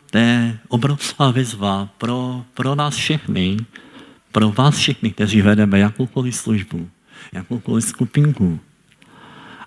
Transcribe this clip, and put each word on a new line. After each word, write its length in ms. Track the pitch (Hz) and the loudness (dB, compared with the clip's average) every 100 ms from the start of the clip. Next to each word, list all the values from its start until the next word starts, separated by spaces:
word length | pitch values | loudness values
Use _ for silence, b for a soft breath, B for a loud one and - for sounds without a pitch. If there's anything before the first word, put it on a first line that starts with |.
| _ | _
To 80 | 107 | 2
je 400 | 117 120 117 110 - | 2 2 0 -4 -4
obrovská 600 | 120 139 143 - - 139 | -2 0 -2 -4 0 2
výzva 580 | 123 120 107 101 98 101 - | 2 -2 -2 -2 -2 -6 -8
pro, 460 | 117 123 127 123 120 | -6 -4 -6 -8 -10
pro 200 | - 131 | -6 -4
nás 220 | 143 147 - | -2 -2 -4
všechny, 600 | - 156 - 95 92 104 113 B B B B B _ | -2 -2 -2 -2 0 -2 -6 B B B B B _
pro 180 | 107 107 | -2 0
vás 260 | 104 143 147 | 2 2 2
všechny, 340 | - 135 113 | 0 0 -4
kteří 320 | - 104 107 | -2 2 4
vedeme 360 | 101 107 104 98 | 4 4 4 4
jakoukoliv 580 | 104 104 127 135 123 117 | 2 0 -4 -2 -4 -4
službu, 540 | 113 107 90 85 87 _ B B B | -2 -2 -4 -8 -10 _ B B B
jakoukoliv 520 | 92 92 120 - 113 | -14 -8 -8 -2 -2
skupinku. 760 | - - 123 147 147 - 92 78 - _ _ _ B B B B B B | -2 -4 -2 2 2 2 0 -2 -10 _ _ _ B B B B B B